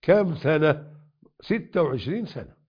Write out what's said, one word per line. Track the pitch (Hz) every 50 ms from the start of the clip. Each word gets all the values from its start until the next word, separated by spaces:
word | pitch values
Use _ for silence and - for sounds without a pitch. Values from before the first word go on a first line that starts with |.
كام | - - 185 208 202 180 160
سنة؟ | - - 143 156 151 156 156 147 151 - - - - - _ _ _ _ _ _ _
ستة | - - 208 226 - - - 185
وعشرين | 165 139 131 123 95 131 180 233 226
سنة. | - - 127 92 - - _ _